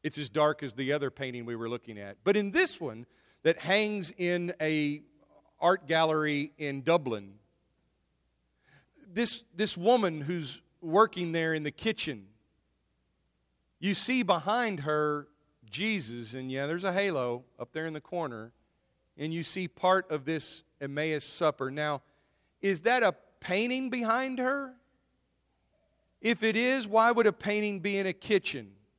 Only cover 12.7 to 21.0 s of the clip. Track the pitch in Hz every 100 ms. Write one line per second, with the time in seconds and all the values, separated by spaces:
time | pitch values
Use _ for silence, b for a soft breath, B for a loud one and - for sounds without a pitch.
12.7 | _ _ _ _ _ _ _ _ _ _
13.7 | _ 185 196 - 254 196 175 151 233 233
14.7 | 180 143 151 151 147 139 _ _ _ 113
15.7 | 120 214 208 113 120 110 127 131 135 143
16.7 | 170 190 180 202 147 123 120 - - 123
17.7 | 156 160 151 - 180 151 113 113 _ _
18.7 | _ _ _ _ - 151 165 156 190 180
19.7 | - 185 190 185 151 135 160 - - _
20.7 | _ 139 143